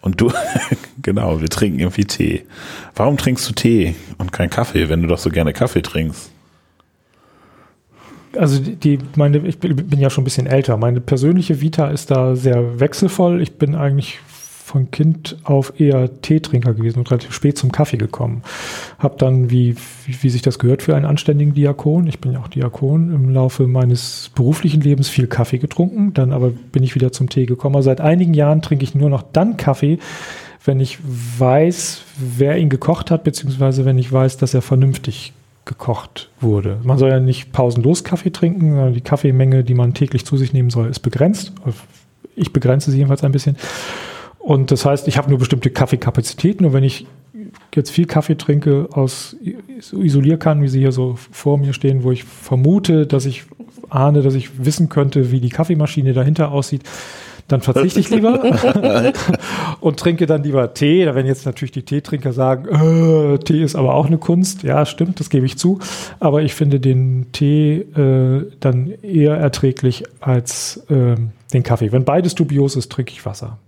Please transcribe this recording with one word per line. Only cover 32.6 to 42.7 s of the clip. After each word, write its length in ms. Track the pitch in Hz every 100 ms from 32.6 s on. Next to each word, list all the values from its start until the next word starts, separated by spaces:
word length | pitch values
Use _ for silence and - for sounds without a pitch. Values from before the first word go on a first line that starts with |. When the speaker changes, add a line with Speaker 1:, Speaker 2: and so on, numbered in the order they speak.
| 156
Speaker 2:
gekocht 420 | 135 - 175 -
hat, 120 | 165 160
beziehungsweise 600 | - 135 131 135 131 131
wenn 140 | 131
ich 120 | 123
weiß, 260 | 131 131 -
dass 180 | 131 131
er 80 |
vernünftig 720 | - 131 135 131 - 104 - _ _ _ -
gekocht 640 | - - 113 - - - _
wurde. 380 | 117 104 98 101
Man 140 | 123 135
soll 120 | 135
ja 100 | 131
nicht 320 | 131 127 -
pausenlos 520 | - 123 120 120 175 -
Kaffee 260 | 180 185
trinken, 400 | - 165 185 160
sondern 220 | 143 131
die 80 | 123
Kaffeemenge, 600 | - 147 143 131 131 131 123
die 80 | 123
man 180 | 120
täglich 320 | 123 143 123 -
zu 100 | 139
sich 140 | 131
nehmen 160 | 135 123
soll, 200 | 120 117
ist 100 | 123
begrenzt. 500 | 123 123 156 208 - - 135 117 - - _ _ - -
Ich 160 | 185
begrenze 380 | - 123